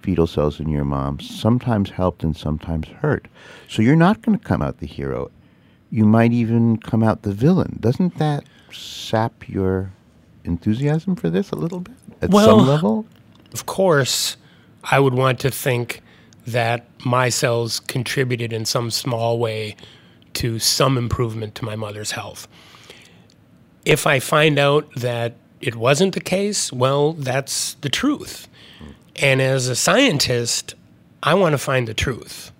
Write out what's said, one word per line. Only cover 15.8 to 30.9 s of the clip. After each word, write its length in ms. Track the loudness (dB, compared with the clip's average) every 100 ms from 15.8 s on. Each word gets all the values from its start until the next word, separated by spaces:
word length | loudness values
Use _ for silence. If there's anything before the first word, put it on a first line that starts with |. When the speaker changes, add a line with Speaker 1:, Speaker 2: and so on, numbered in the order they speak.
| -4 -10 -16 -20 -20 -20 -6
Speaker 2:
that 380 | -2 0 -2 -6 _ 0
my 240 | 2 2
cells 500 | 2 0 0 -2 -6
contributed 680 | -6 -6 -4 -2 -2 -2 -4
in 140 | -6 -4
some 240 | -4 -2
small 480 | -4 -4 -2 0 0
way 380 | -2 -4 -8 -12 -20 -20 -20 -20 _
to 240 | -6 -4 -2
some 400 | -2 2 2 2
improvement 560 | -2 -2 -4 -4 -10 -10
to 100 | -10
my 100 | -8
mother's 360 | -10 -10 -8
health. 360 | -8 -10 -16 -20 -20 -20 -20 -20 -20 -20 -20 _ _ _ _ _ _ 0
If 220 | 2 2
I 120 | 0
find 380 | 2 2 4 4
out 340 | 2 2 -2 -6
that 380 | -4 -4 -6 -8 _ _
it 160 | -8 -2
wasn't 400 | 2 4 2 0
the 60 |
case, 500 | -4 -4 -2 -4 -6
well, 400 | 0 0 2 0
that's 640 | -2 -4 -4 -4 -6 -6 -8
the 80 | -6
truth. 580 | -2 -2 -2 -6 -16 -18 -20 -20 -20 -20 -20 _ -2
And 240 | 2 2
as 260 | 2 0 -2
a 80 | -2
scientist, 960 | 2 4 4 2 0 -2 -2 -6 -8 -18 _